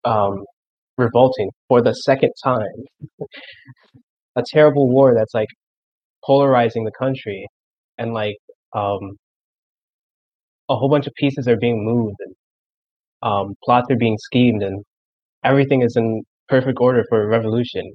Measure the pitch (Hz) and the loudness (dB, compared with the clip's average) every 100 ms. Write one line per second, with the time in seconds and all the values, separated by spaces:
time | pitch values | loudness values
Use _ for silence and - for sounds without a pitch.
0 | 117 110 101 98 98 _ _ _ _ - | -2 0 -2 -4 -12 _ _ _ _ -2
1 | 117 117 131 127 98 _ _ 123 117 113 | 2 4 4 2 -8 _ _ 2 2 0
2 | - 131 - - 135 123 104 113 135 _ | -2 2 0 -2 -4 -2 -4 -10 -20 _
3 | - _ 143 - - - 135 127 _ _ | -20 _ -16 -16 -20 -20 -20 -20 _ _
4 | _ _ _ 123 120 156 151 139 131 127 | _ _ _ -8 -2 4 4 4 2 4
5 | 135 117 110 113 107 _ _ _ _ _ | 4 4 0 -2 -4 _ _ _ _ _
6 | _ _ - 139 139 127 117 113 107 - | _ _ 0 2 4 4 2 -2 -8 -4
7 | 131 131 110 95 98 _ _ _ _ - | -6 -4 -8 -12 -14 _ _ _ _ -10
8 | 117 113 107 104 - _ _ 110 101 101 | -8 -4 -6 -8 -18 _ _ -6 -4 -4
9 | 98 101 _ _ _ _ _ _ _ _ | -8 -16 _ _ _ _ _ _ _ _
10 | _ _ _ _ _ _ - 123 135 143 | _ _ _ _ _ _ -6 -2 0 0
11 | 139 - 143 139 120 113 120 113 107 120 | -2 -4 -4 -2 -2 0 0 -2 -2 -2
12 | 107 101 - 92 _ _ _ _ _ _ | -4 -8 -16 -20 _ _ _ _ _ _
13 | _ _ 110 101 98 101 - 123 123 123 | _ _ -4 -4 -4 -6 0 0 2 0
14 | 117 107 - 123 123 107 98 98 101 _ | 0 -2 -2 2 2 0 -4 -8 -12 _
15 | _ _ _ _ 127 139 139 135 120 120 | _ _ _ _ 2 2 2 2 2 0
16 | 113 113 - _ _ 131 131 123 123 123 | -2 -4 -10 _ _ 0 0 0 2 2
17 | 110 113 104 117 110 113 120 95 78 | 0 -2 0 0 0 -4 -4 -8 -10